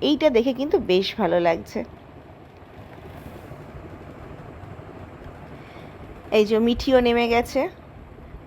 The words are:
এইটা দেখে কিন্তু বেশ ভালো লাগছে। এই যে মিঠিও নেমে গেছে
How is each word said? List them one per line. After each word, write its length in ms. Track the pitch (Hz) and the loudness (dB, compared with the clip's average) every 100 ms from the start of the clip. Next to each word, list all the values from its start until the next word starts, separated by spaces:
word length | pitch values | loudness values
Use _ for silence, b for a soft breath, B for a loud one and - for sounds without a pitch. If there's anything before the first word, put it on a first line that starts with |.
এইটা 300 | 262 294 311 | 2 6 6
দেখে 220 | 233 240 | 6 4
কিন্তু 260 | 233 285 349 | 0 2 2
বেশ 360 | - 185 190 - | 6 4 4 0
ভালো 220 | 185 175 | 2 4
লাগছে। 440 | 170 165 - 214 - - - - - - - - - - - - - - - - - - - - - - - - - - - - - - - - - - - - - B B B B B - - - | 4 2 -2 -8 -8 -14 -20 -20 -20 -20 -20 -20 -20 -20 -18 -18 -16 -16 -16 -16 -16 -16 -16 -16 -16 -16 -16 -16 -16 -14 -14 -14 -14 -14 -16 -16 -16 -16 -16 -16 -16 B B B B B -16 -16 0
এই 140 | 220 | 2
যে 140 | 208 220 | 4 4
মিঠিও 420 | 233 240 - 254 | 4 2 4 6
নেমে 280 | 240 233 233 | 6 4 4
গেছে 400 | 233 233 269 330 - - - - - - - | 2 2 0 -2 -4 -18 -18 -18 -18 -18 -18